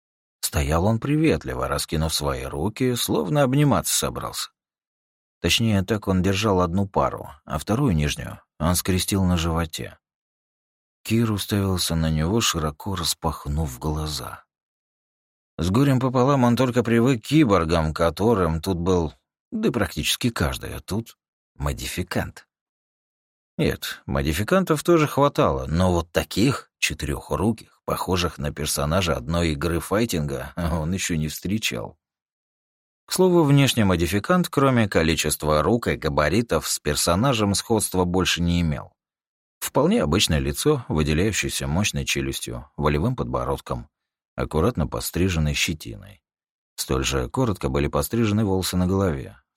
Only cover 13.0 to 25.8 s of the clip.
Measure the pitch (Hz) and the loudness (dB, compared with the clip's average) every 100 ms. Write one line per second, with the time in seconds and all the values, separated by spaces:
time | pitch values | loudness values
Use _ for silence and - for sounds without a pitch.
13 | 82 - 80 - 71 76 76 64 78 78 | -4 -2 -4 -4 -4 -2 -2 -4 -6 -4
14 | 76 73 - - _ _ _ _ _ _ | -4 -8 -10 -14 _ _ _ _ _ _
15 | _ _ _ _ _ - 87 110 139 127 | _ _ _ _ _ -6 0 2 4 2
16 | 131 127 127 139 120 117 127 123 113 117 | 2 2 2 4 4 4 2 0 2 4
17 | 120 120 - 151 127 92 82 85 78 76 | 4 2 2 2 4 4 4 2 2 2
18 | 85 78 110 104 82 80 95 85 87 90 | 0 2 2 4 2 0 -2 -2 0 0
19 | 78 - _ _ _ 220 214 120 87 - | 0 -6 _ _ _ -4 -2 0 -2 -2
20 | - - 123 - 76 65 - - - 104 | -4 -2 -2 0 -2 -2 -8 -10 -6 -6
21 | 117 - _ _ _ - 71 62 64 - | -6 -14 _ _ _ -6 -4 -4 -6 -8
22 | 92 107 87 - - _ _ _ _ _ | -6 -4 -6 -10 -20 _ _ _ _ _
23 | _ _ _ _ _ - 104 - - - | _ _ _ _ _ -4 -2 -2 -8 -10
24 | - 69 69 78 107 185 180 151 - 170 | -4 -2 0 -2 0 0 2 0 4 4
25 | 147 - 143 - 107 67 67 82 | 4 2 2 2 0 0 0 2